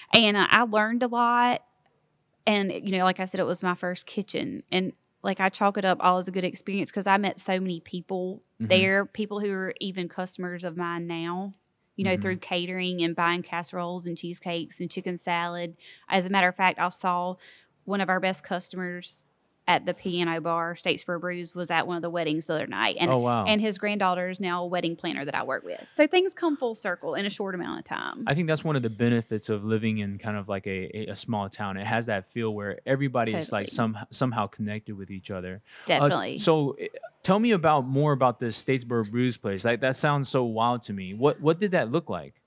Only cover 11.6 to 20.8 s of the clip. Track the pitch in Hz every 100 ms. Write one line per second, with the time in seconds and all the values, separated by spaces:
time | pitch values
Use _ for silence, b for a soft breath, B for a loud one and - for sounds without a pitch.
11.6 | _ _ _ - 190 185 196 185 - 180
12.6 | 175 185 180 180 170 170 170 175 175 170
13.6 | 175 180 175 180 175 170 170 175 180 170
14.6 | 160 - 175 - 185 175 - 170 175 175
15.6 | 175 165 B B B 190 185 196 180 180
16.6 | 185 - 175 - 190 180 180 185 B B
17.6 | B _ - 196 185 185 185 185 - 180
18.6 | - 185 180 175 - - _ _ _ _
19.6 | - 165 156 175 190 175 170 165 160 170
20.6 | 165 175